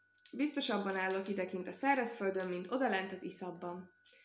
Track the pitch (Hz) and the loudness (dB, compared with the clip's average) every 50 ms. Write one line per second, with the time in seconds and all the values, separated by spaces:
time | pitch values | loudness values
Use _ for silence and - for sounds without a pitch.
0 | _ _ - - - - - 226 285 302 302 285 262 - 214 202 196 196 190 190 | _ _ -20 -20 -16 -10 -2 0 0 0 2 2 2 2 2 2 0 0 0 0
1 | 190 190 190 190 196 202 196 196 185 185 - 185 185 180 180 - - 277 277 262 | 0 2 0 0 0 0 -2 -2 -2 -2 -2 -4 -4 -4 -4 0 4 4 4 4
2 | 240 233 - - 202 196 190 190 185 180 180 180 185 - - 262 269 233 202 190 | 4 2 0 0 0 0 0 0 0 0 -2 -2 -2 -2 0 2 4 4 4 2
3 | 190 196 190 180 - 185 170 - 185 180 165 175 - 175 175 185 185 - - _ | 0 -2 -4 -6 -6 -6 -6 -6 -6 -8 -8 -8 -8 -8 -8 -8 -10 -14 -18 _
4 | _ - - - | _ -20 -20 -20